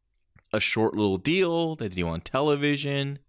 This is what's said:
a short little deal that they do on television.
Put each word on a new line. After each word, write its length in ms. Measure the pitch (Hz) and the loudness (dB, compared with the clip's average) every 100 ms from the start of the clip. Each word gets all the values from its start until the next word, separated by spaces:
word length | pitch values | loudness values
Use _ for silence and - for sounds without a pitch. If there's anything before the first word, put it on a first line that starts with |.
| _ _ _ _ _ | _ _ _ _ _
a 80 | 107 | -2
short 360 | - - 110 107 | 0 2 0 2
little 220 | 104 95 | 2 2
deal 580 | 117 180 175 170 165 160 | 0 2 2 2 0 -2
that 160 | 110 | -6
they 40 | 90 | -4
do 100 | 85 | -2
on 140 | 82 | -4
television. 1000 | - 131 151 143 147 143 143 139 139 143 | -4 0 2 2 2 0 -2 -4 -4 -6